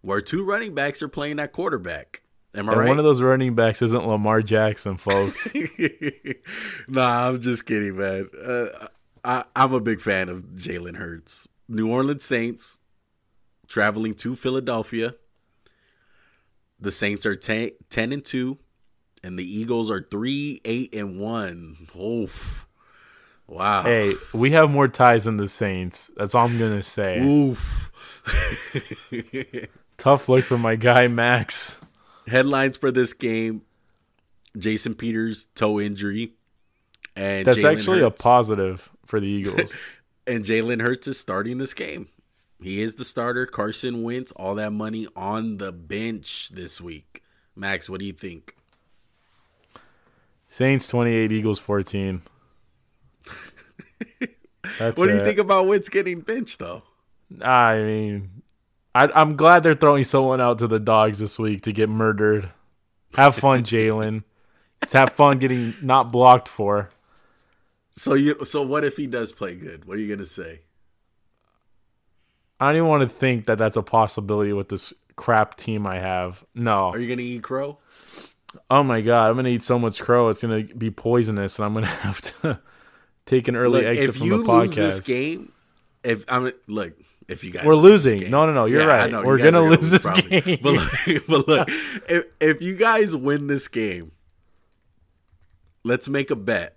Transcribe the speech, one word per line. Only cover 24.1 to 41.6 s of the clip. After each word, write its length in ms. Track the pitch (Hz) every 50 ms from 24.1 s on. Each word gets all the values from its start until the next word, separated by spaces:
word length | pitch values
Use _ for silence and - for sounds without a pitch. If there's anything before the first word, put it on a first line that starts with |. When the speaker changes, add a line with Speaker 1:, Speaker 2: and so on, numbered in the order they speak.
| 95 - - - -
Speaker 2:
we 180 | 113 120 135
have 200 | 151 160 156 147
more 160 | 143 139 139
ties 380 | 131 - - 127 123 117 113 104
than 100 | 113 110
the 120 | 104 101 98
Saints. 600 | - - 113 101 95 92 92 90 - - - - -
That's 200 | - 104 98 -
all 100 | 123 117
I'm 120 | 120 120 117
gonna 240 | 113 110 107 101 98
say. 360 | - - - 101 95 90 117
Speaker 1:
Oof. 720 | 127 139 143 147 143 135 123 - - - - - - - - - - - - - _ - - - - - - - - - - 135 - - - - - -
<laughs> 560 | - 113 117 _ - 135 120 _ - 127 110 - _ _ _ _ _
Speaker 2:
Tough 320 | - - 135 143 135 - -
look 160 | 127 131 127
for 120 | - 127
my 180 | 120 117 113 113
guy, 320 | 113 113 123 120 127 123
Max. 720 | 123 120 117 120 120 123 120 107 - - - - - - - - _ _ _ _ _ _ _ _
Speaker 1:
Headlines 480 | 110 117 127 131 139 143 135 135 135 123
for 140 | - - 135
this 220 | 123 127 123 120 -
game, 480 | _ - 117 113 113 113 113 110 107 - _ _ _ _ _ _ _ _ _ _ _ _ _ _ _ _ _ _
Jason 380 | 107 92 110 110 107 - - 110
Peters, 520 | - 117 117 113 113 113 113 110 - - _ _
toe 240 | - 110 107 107 104
injury. 540 | 104 104 101 98 101 101 98 110 117 117 _ _ _ _ _ _ _ _ _ _ _ _ _ _ _ - _
And 300 | 101 98 98 98 98 95
Speaker 2:
That's 140 | 127 123 113
Speaker 1:
Jalen 120 | 107 151
Speaker 2:
actually 280 | 160 - - 180 190 180
Speaker 1:
Hurts. 180 | 143 113 - -
Speaker 2:
a 40 | -
positive 640 | 120 123 123 117 107 107 101 95 92 92 95 - - _ _ _
for 140 | - - 110
the 80 | 101
Eagles. 460 | 98 101 101 95 101 92 - - - - -
Speaker 1:
<laughs> 60 | - - - _ _ _ _ _ _
And 160 | - 123 113 104
Jalen 380 | 107 110 113 110 117 123 113
Hurts 260 | 117 120 131 127 -
is 120 | 143 135 -
starting 400 | - - 95 95 104 113 123
this 160 | 127